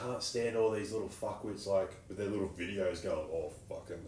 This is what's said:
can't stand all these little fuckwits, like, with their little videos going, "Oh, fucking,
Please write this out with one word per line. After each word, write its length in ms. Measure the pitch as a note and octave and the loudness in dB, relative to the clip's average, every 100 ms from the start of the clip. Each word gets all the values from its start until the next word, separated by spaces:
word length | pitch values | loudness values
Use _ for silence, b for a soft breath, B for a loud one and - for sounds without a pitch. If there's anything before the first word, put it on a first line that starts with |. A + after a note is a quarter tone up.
can't 180 | B2 B2 | -4 -2
stand 360 | - A#2+ A#2 A2+ | 0 2 4 6
all 160 | A2 | 6
these 180 | G#2+ G2+ | 4 0
little 160 | A2 F#2+ | -2 -2
fuckwits, 580 | - - - A2 G2 G2 | -4 -4 -2 -4 -4 2
like, 220 | F#2+ F#2 - - | 4 2 -2 -10
with 80 | F#2+ | -4
their 80 | G2+ | 0
little 220 | G#2 F#2 | 0 0
videos 520 | F2 F2+ G2 F2+ F2 | -2 -2 0 0 0
going, 120 | G2 E2+ D#2+ | 0 0 0
"Oh, 200 | D#2+ D2+ - - | -2 -2 -6 -10
fucking, 360 | D#2+ - E2 | -10 -8 -10